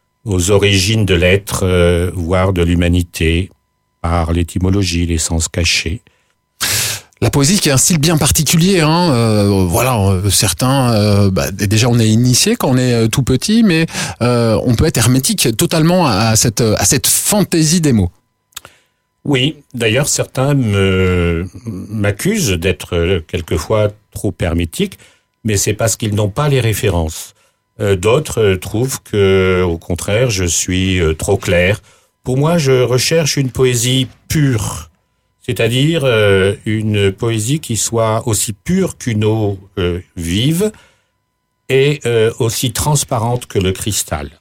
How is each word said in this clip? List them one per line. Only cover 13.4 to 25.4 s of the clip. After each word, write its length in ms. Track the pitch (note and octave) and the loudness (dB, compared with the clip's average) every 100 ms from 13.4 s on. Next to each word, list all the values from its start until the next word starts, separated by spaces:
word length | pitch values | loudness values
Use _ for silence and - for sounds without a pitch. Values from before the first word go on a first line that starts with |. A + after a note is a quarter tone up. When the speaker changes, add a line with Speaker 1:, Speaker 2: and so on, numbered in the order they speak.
| - A3 | 2 2
Speaker 2:
mais, 220 | A3 D#3+ D#3+ - D#3 - | 4 2 0 -4 -8 -2
euh, 380 | A#2+ A#2+ A#2 G#2+ - | 0 2 2 0 0
on 100 | A2 | 2
peut 80 | |
être 140 | D#3 C#3 | 2 2
hermétique 580 | A#2 C3 C3 G#3 B2 A2 | 2 2 0 0 -2 0
totalement 500 | E3+ E3 D#3+ F3+ D#3 | 0 2 2 2 2
à, 260 | F#2+ A2+ | 2 2
à 40 | A2+ | 2
cette, 240 | B2+ - | 0 0
à 240 | A#2 G#2 | 0 2
cette 240 | G#2+ C#3 - | 2 0 0
fantaisie 720 | - - G#3 F3 E3+ D#3 F3+ | -2 0 0 2 2 2 2
des 140 | D3+ | 2
mots. 180 | A2+ F2+ - _ _ _ - - _ _ _ _ _ | 2 0 -6 _ _ _ -20 -20 _ _ _ _ _
Speaker 1:
Oui, 320 | - C3+ C3 D3+ _ | -2 0 -2 -4 _
d'ailleurs 360 | B2 A#2 A#2 D3 | -4 0 0 0
certains 440 | - A#2+ - C3+ | -2 -4 -2 0
me, 960 | C#3+ A#2 G2+ G2 F#2+ F#2 F2+ E2+ E2 F2+ - A2+ | 2 2 2 2 2 2 2 0 -2 -6 -10 -12
m'accusent 840 | F#2+ F#2+ G#2+ G2+ G2+ F3 A3 C3 | -12 -8 -4 -2 -2 -2 -2 -2
d'être, 460 | F2+ F#2 F2 - F2 | -2 -2 -4 -4 -2
euh, 240 | E2+ F#2+ - | 0 -2 -4
quelquefois 680 | - E2 - - A2 G#2 - _ | -8 -4 -6 -2 0 0 -4 _
trop 240 | - G#2+ - | -8 -6 -4
hermétique, 560 | F#2 D#2+ E2+ - G3 - - _ _ _ | -2 -2 -4 -4 -6 -6 -20 _ _ _